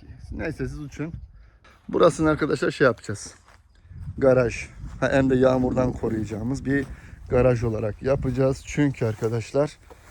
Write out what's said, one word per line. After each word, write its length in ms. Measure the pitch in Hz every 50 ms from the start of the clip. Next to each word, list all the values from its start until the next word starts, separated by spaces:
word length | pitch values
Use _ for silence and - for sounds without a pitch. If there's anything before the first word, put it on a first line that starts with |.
| -
iyi. 360 | - - - - - - -
Neyse, 300 | 202 165 143 - 131 123
siz 120 | 139 147
uçun. 320 | 151 139 - - 147 170 - - - - - - - - - _ _ - - _ _ -
Burasını 420 | - - - 170 - - 160 156
arkadaşlar 400 | 151 143 156 143 156 - 175 165
şey 140 | - - 151
yapacağız. 500 | 127 110 - - - 104 - - - - - _ _ - - _ _ _ _ - - - - - - - -
Garaj. 480 | 135 131 127 127 123 113 - - - - - - - - - -
Ha, 80 | 135 127 139
hem 180 | 139 135 131
de 60 | 131
yağmurdan 560 | 127 131 127 131 131 127 123 117 123 127 123 117
koruyacağımız 720 | - - 113 110 110 107 104 110 101 110 120 139 131 -
bir 220 | 131 139 139 139 139 - - - - - - - -
garaj 360 | 139 123 123 131 123 113 123
olarak 380 | 117 110 107 110 107 101 - 127
yapacağız. 600 | 131 139 135 - 135 123 127 135 131 139 - -
Çünkü 400 | - - 147 147 139 127 - 127
arkadaşlar 720 | 113 107 - 120 110 117 117 107 - - 139 196 196 - - - - - - - -